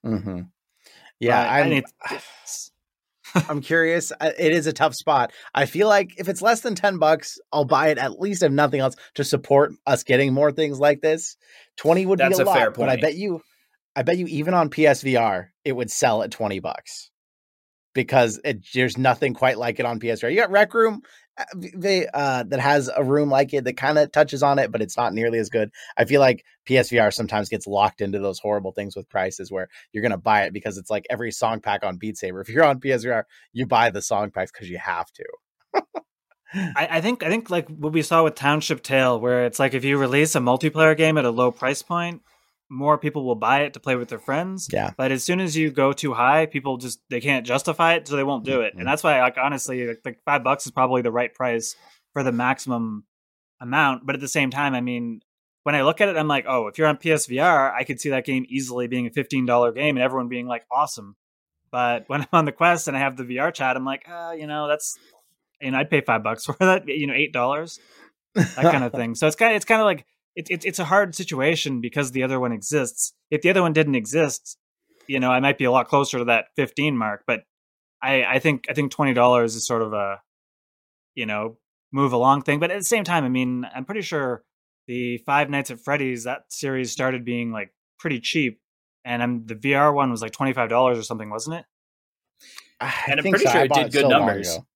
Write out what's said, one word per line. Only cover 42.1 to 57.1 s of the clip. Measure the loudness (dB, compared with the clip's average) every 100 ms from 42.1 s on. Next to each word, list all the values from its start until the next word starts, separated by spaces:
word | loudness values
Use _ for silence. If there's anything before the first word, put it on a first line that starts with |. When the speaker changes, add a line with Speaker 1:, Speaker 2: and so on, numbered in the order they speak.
| -10 _ _ _ _ _
Speaker 2:
more | -4 2 2
people | 0 -4 -2
will | 0
buy | 2 2
it | 0
to | -4
play | -2 -2
with | -2
their | -10
friends. | -4 -2 -2 -8 -4
Speaker 1:
Yeah. | -4 -4 -2
Speaker 2:
But | -2
as | -2
soon | -2 -2
as | 0 -2
you | -2
go | 2 2
too | 2 -4
high, | 0 2 2 0
people | -4 -6 -6
just, | -8 -12 _
they | -6
can't | -2 -2 0
justify | -2 -2 0 2 2
it, | -2
so | -4
they |
won't | -2 -4 -2
do | -2
it. | -2
Speaker 1:
Mm-hmm. | -4
Speaker 2:
And | -2
that's | 0
why, | 2 4
like, | 2 2
honestly, | -2 -2 -6 -6 -6
like, | -8 -12
like, | -10
five | -2 0
bucks | 2 0 -2
is |
probably | -2 0 2
the | 0
right | -2 -4
price | _ -4 -2 -6 -14 _ _ _
for | -4
the | -2
maximum | 0 0 -2 -2 -4 -4 -8 _ _ _ _ _ _
amount. | -4 0 0 0 -6
But | -6
at |
the | -4
same | -2 -2
time, | -2 -2
I | -2
mean, | -4 -6 -8 -10 _ _ _ _
when | -2 0
I |
look | 0 0
at | 0
it, | 0
I'm | 0
like, | -2 0
"Oh, | -2 -4
if | 0
you're | 0
on | 0
P | 0